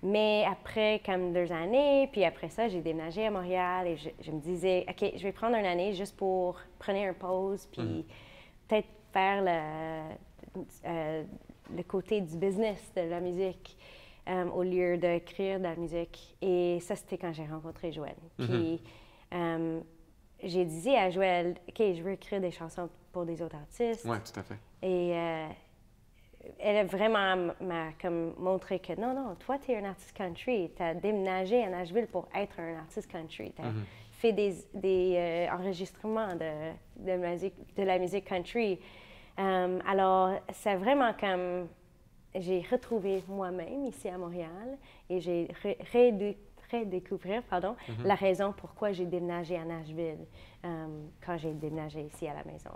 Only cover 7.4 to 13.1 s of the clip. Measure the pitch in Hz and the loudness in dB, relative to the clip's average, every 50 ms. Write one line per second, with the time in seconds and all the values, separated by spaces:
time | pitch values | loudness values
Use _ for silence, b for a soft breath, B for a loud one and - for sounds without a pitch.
7.4 | 190 196 196 - - - - - - 165 165 160 160 B B B B B B B | 0 0 -2 -4 -6 -12 -8 -4 -4 -2 -2 -4 -6 B B B B B B B
8.4 | B B B B - - 220 214 208 - - - - - - 196 190 196 196 202 | B B B B -2 2 2 2 2 0 -14 -20 -20 -2 2 4 4 4 4 4
9.4 | 196 185 170 165 156 156 156 156 160 160 160 156 156 156 - - - - - - | 4 4 4 2 0 -2 -4 -4 -4 -4 -4 -6 -6 -8 -10 -12 -14 -20 -20 -20
10.4 | - - - 190 - - - - - - 170 165 160 151 156 160 156 190 - - | -20 -12 -10 -10 -10 -10 -14 -10 -6 -4 -2 -2 -2 -2 -2 -4 -4 -6 -12 -16
11.4 | - - - - - - - 170 175 - - 190 180 - 220 208 190 156 160 170 | -16 -20 -20 -20 -14 -10 -8 -8 -6 -2 -2 -4 0 0 0 0 0 -2 -2 0
12.4 | 190 196 190 190 226 220 202 - - - - 190 175 165 | 0 0 2 2 0 0 0 -4 -10 -8 -4 -4 -2 -2